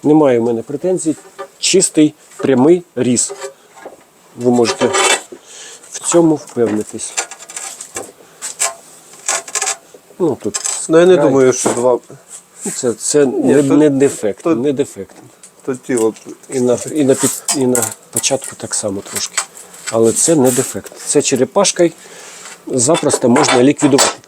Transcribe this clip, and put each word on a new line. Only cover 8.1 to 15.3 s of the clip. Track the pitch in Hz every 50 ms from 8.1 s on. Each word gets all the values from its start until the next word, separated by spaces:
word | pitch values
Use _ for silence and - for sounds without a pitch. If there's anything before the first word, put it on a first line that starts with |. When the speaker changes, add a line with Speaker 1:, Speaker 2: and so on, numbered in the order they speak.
| - _ - - - - - - - - - - - - - - - - _ - - - - - - - - - - - - - - - _ - _ - _ _ - _
Speaker 1:
Ну, | 185 160 123 - -
тут | 107 - - - - - - - -
Speaker 2:
Ну, | 160 165
я | 175
не | 180 185
Speaker 1:
край. | 175 - 151
Speaker 2:
думаю, | 135 135 131 131 123
що | - - -
два. | - 120 120 127 123 120 - _ - 135 - _ - - _ _ _ - - 202 -
Speaker 1:
Це, | - - 123 110
це | - - - - 147 143
Speaker 2:
Ні, | 131 117 392 - 131 127
Speaker 1:
не, | 143 147
Speaker 2:
то, | 135 139
Speaker 1:
не | 143 151 151
дефект, | 139 135 139 135 - - - 107 98 - -
Speaker 2:
то, | 175 165
Speaker 1:
не | 113 123 147 139
дефект. | 123 139 - - 101 95 - - - - -